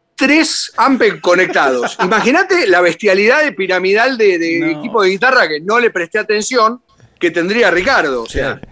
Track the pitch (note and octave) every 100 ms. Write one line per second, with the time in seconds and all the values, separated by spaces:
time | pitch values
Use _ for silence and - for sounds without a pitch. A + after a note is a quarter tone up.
0 | _ - C4+ D4+ D#4+ - - - B3 B3+
1 | A3+ D#3+ F3 F3 F3+ F3+ C#3 B2+ A#2+ -
2 | G3 - G#3 D#4 G4 F4+ A3+ F3 F3 -
3 | G#3 F#3+ G#3 D4 D4+ - F#3+ F#3 F#3+ G#3
4 | B3+ B3 G#3 F3 E3 E3 E3 - A#3 A3+
5 | F#3 F#3+ B3 B3 E3+ D3+ F3 A#3 A#3 F3+
6 | E3+ G#3+ G#3 G#3+ G#3 B3+ A3 B3 _ _
7 | - _ F3 E3+ E3+ A3+ G#3 E3+ F#3+ A#3+
8 | D#3 B2 A2+ D3+ C3+ - -